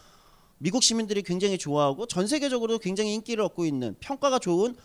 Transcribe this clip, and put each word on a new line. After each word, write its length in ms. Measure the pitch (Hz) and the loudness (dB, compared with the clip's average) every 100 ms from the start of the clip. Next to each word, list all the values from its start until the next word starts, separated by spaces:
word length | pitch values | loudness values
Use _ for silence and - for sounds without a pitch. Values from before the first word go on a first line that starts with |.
| - - - - _ - | -20 -20 -20 -20 _ -6
미국 260 | 147 214 | -2 2
시민들이 400 | 226 226 220 202 | 2 2 0 -2
굉장히 340 | 185 175 202 190 | -2 0 0 0
좋아하고 480 | 151 143 143 139 226 | 0 2 2 0 -4
전 220 | 180 208 | -2 0
세계적으로 500 | 294 285 254 226 226 | 0 0 0 0 -2
굉장히 360 | 190 190 214 214 | -2 -2 -2 -2
인기를 280 | 214 226 | -4 -2
얻고 220 | 196 - 165 | -2 0 -2
있는, 300 | 139 120 95 | 0 -4 -6
평가가 380 | - 277 277 262 | -8 -2 0 2
좋은 360 | 214 175 220 240 | 2 2 2 -2